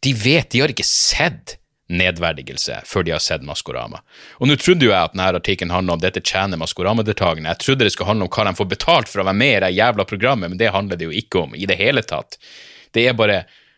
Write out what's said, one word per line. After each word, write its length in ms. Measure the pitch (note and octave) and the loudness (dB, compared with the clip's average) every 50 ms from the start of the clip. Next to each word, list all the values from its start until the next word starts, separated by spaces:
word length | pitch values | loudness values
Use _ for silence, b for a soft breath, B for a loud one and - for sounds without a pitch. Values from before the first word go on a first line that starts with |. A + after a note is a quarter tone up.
| - | 0
De 100 | C3+ C3+ | 0 -2
vet, 340 | A2+ G2+ B2 D3 E3 - - | 2 2 4 4 4 2 2
de 100 | - A#2 C3+ | 0 0 2
har 80 | D#3 | 2
ikke 160 | A#2 - - | 0 -2 -2
sett 680 | - - - - - - - D3+ E3+ C3+ - - - - - _ _ _ _ _ _ | 0 0 0 2 0 2 2 0 0 -2 -4 -14 -18 -20 -20 _ _ _ _ _ _
nedverdigelse 920 | F2+ F2 F#2 F#2 F2+ E2 E2+ E2 D#2+ C#2+ C2+ C2+ C#2 C#2 - - B1+ G1+ - | -2 0 2 2 0 0 -2 -2 -2 -4 -10 -12 -8 -6 -6 -6 -6 -10 -10
før 160 | - - G2+ F2+ | -4 -2 -2 0
de 80 | E2+ | 0
har 120 | D#2+ D2 - | -2 -2 -2
sett 200 | - E2+ D#2 B1+ | -2 -4 -4 -6
Maskorama. 560 | C#2 D2 - - - B1+ B1 A#1 A1 - - _ B B B B B B B | -8 -10 -10 -8 -8 -8 -10 -10 -10 -14 -18 _ B B B B B B B
Og 80 | - | 2
nå 100 | C3 D3 C3+ | 2 2 2
trodde 280 | - - F#3 F3 C3+ | 4 4 4 6 6
jo 60 | A#2 G2+ | 4 6
jeg 100 | F#2 E2+ | 4 2
at 120 | E2 - | 0 0
denne 120 | F#2 F#2 F#2+ F#2 F2 | 0 0 0 0 0
artikkelen 340 | - - G2 F2+ F#2 E2+ F2 | 0 0 -2 -2 -2 -2 -2
handler 200 | F2+ F#2 F2+ F2 | 0 0 0 0
om 60 | E2+ E2 | 0 0
dette 200 | F#2 - G2 - | -2 -2 -2 -6
tjener 360 | - - F#2+ F#2+ G2+ F#2 E2 | -2 0 0 0 0 -2 -4
Maskorama-deltagerne. 920 | D#2+ E2 - - F2+ F#2+ A2 A#2 A2 G#2 G#2 - G2+ F2+ E2 D#2+ D#2 D#2+ | -6 -6 -6 -2 0 0 0 0 0 -2 -2 0 0 0 0 -2 -4 -6
Jeg 120 | E2+ - - | -6 -4 0
trodde 240 | - C3+ C3+ A#2+ | 0 2 2 2
det 60 | G2+ - | 0 0
skulle 160 | - F#2+ F#2 | -2 -2 -2
handle 160 | G#2+ A2+ F#2+ | 0 0 0
om 40 | F2+ | -2
hva 140 | - - A2 | -2 -2 -2
de 120 | G2+ F2+ - | -2 0 -2
får 100 | G#2+ F#2 | -2 -4
betalt 400 | - - - - E3 D#3 A#2 - | -2 -4 2 2 2 2 2 0
for 120 | - G2+ F#2+ | -4 -2 -2
å 40 | |
være 120 | F#2+ F#2+ G2+ | 0 2 2
med 160 | A#2+ C#3+ B2 | 4 4 4
i 40 | G2 F#2+ | 4 2
det 40 | F#2 F#2 | 0 2
jævla 320 | F#2 G#2+ B2 A#2 G#2 G2 | 2 2 2 2 0 -2
programmet, 460 | - - G2 G2 B2+ C#3 A#2+ F#2 E2+ F#2 | -4 -2 -2 0 0 0 0 -2 -6 -2
men 60 | F#2 | 0
det 120 | A2+ A2 | 0 0
handler 260 | F#2 G2 G2+ G2+ F#2 F2 | 2 0 -2 -2 -6 -6
det 100 | E2+ E2 | -6 -6
jo 60 | D#2 F#2+ | -6 -6
ikke 240 | - _ - F#2 E2 | -8 _ -2 -2 -2
om 120 | C#2 - | -2 -6
i 120 | D2+ F#2+ | -8 -2
det 120 | F#2+ F#2+ F2 | -2 0 0
hele 240 | G2 A#2 C#3+ B2+ G#2 | 2 2 2 0 -2
tatt. 320 | - - C#2 - _ - B B B B B B B B B B B B | -2 -6 -6 -6 _ -16 B B B B B B B B B B B B
Det 120 | A2+ A#2 | 2 2
er 120 | B2 B2 A2+ | 2 4 4
bare 260 | A2+ G#2 G2+ F#2+ F2 b b b b b b | 2 2 2 0 -2 b b b b b b